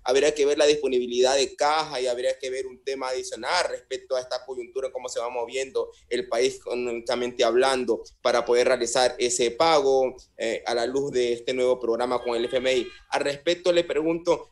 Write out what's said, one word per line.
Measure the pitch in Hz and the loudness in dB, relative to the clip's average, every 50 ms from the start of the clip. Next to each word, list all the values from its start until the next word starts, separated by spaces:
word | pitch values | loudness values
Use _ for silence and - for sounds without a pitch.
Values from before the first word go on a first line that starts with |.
| - | -2
habría | - 127 143 143 151 147 | 0 2 4 4 2 2
que | 147 139 | 2 2
ver | 143 147 156 | 2 2 4
la | 151 | 4
disponibilidad | 147 151 147 135 135 127 123 123 120 120 123 127 127 139 | 4 4 2 0 0 0 0 0 0 2 2 4 4 4
de | 139 135 123 - | 2 0 0 -2
caja | - 143 147 151 160 156 151 143 127 127 | 0 0 2 2 0 -2 -2 -4 -4 -4
y | |
habría | 127 120 123 127 131 131 - | -4 -4 -2 -2 -4 -4 -4
que | 135 131 | -6 -8
ver | 131 131 131 | -6 -6 -8
un | 131 127 127 _ | -10 -12 -12 _
tema | 135 135 135 131 131 | -6 -6 -4 -4 -4
adicional | 131 131 127 127 127 110 117 139 170 180 160 131 | -4 -6 -6 -8 -10 -8 -4 -2 0 0 0 -2
respecto | 127 123 - - 131 127 - - 131 | -4 -10 -10 -10 -10 -10 -6 -4 -4
a | 127 | -4
esta | 127 - 127 127 - | -4 -4 -8 -8 -8
coyuntura, | - 131 123 120 120 - 131 127 127 - | -10 -10 -10 -10 -10 -8 -6 -6 -6 -6
cómo | 123 117 123 | -8 -10 -8
se | - 127 | -8 -6
va | 117 123 | -6 -6
moviendo | 123 123 117 117 127 131 135 131 117 117 113 - - _ _ - | -6 -6 -6 -6 -6 -6 -6 -4 -4 -6 -6 -6 -8 _ _ -6
el | 117 120 117 - | -6 -6 -4 -2
país | 113 117 127 135 131 | 0 0 0 0 0
económicamente | - - - 117 123 123 123 117 120 117 127 123 120 123 123 120 120 123 | -4 -8 -6 -6 -4 -4 -4 -4 -6 -4 -4 -4 -2 -2 -4 0 2 2
hablando | 117 113 123 131 135 135 131 123 110 113 110 - - - _ | 4 4 4 4 4 2 2 0 0 -2 -2 -4 -10 -10 _
para | - 123 117 120 117 | 0 2 2 2 2
poder | - 120 120 123 131 | 2 4 4 4 4
realizar | 131 120 117 113 - 131 127 123 - - | 2 2 0 0 2 2 2 2 2 0
ese | 120 120 120 - 123 117 120 | -2 0 0 2 0 0 2
pago, | - 160 165 160 147 135 135 135 135 131 127 - - - _ _ | 2 4 4 4 4 4 4 4 4 2 0 -2 -6 -16 _ _
eh, | - 113 113 107 - - | -6 -4 -4 -4 -4 -4
a | - 117 | -2 -2
la | 120 117 | -2 -2
luz | 123 131 139 139 143 123 | -2 -2 -2 -2 -2 0
de | 123 123 120 120 | 0 0 0 0
este | 117 120 - 127 | -2 -2 -4 -2
nuevo | 127 127 127 127 123 | 2 2 2 2 2
programa | - 113 113 113 123 127 127 120 - | 0 0 0 0 0 0 -2 -2 -2
con | 123 117 | -2 -2
el | 117 120 | -2 -2
F | 120 135 127 | -2 -2 -2
M | 123 131 131 | 0 0 0
I. | 123 110 - - - - - | 0 -2 -4 -8 -18 -10 -6
Al | - 139 143 | -4 -2 -2
respecto | 143 139 139 - 170 175 175 - 185 175 | -2 -4 -4 -2 -2 -2 0 2 2 2
le | 170 170 | 2 2
pregunto, | - - 147 156 165 165 170 170 170 160 151 - - | 0 0 -2 0 0 -2 0 0 0 0 0 -2 -6